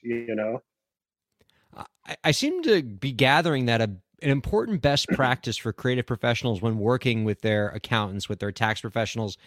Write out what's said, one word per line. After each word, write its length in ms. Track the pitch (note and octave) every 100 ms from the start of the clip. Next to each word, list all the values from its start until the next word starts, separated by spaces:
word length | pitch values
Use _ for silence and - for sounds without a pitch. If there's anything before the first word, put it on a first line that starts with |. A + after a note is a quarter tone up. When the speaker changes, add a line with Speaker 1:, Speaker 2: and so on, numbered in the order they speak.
Speaker 1:
you 320 | A#2 A#2 A#2 A2
know? 240 | G#2+ B2+ - _ _ _ _ _ _ _ _ _ _ - - _ -
Speaker 2:
I, 100 | -
I 80 | D#3
seem 300 | - C#4+ F#4
to 180 | D#4+ G3
be 300 | B2+ G2 C#3
gathering 540 | B2 C3 D3+ E3 C3+ B2
that 160 | A2+
a, 40 | A2 F#2 _ -
an 80 | D3
important 520 | C#3 - G#3 A#3 F3+
best 300 | C#3+ C#3 -
<clears throat> 0 |
practice 460 | - B2+ B2+ A#2+ G#2+
for 160 | A2+
creative 320 | - B2+ B2+ -
professionals 560 | A#2+ A#2+ A#2 B2 F#2+
when 160 | A2+ A2
working 460 | G#2+ B2+ B2+ A2
with 180 | G#2+ G2+
their 280 | A2 G#2 G#2
accountants, 600 | A2 - A#2 G2+ G2 -
with 100 | G2+
their 120 | G2+
tax 300 | - A2 A2
professionals, 560 | A2 A#2 G#2+ A#2 G#2+ -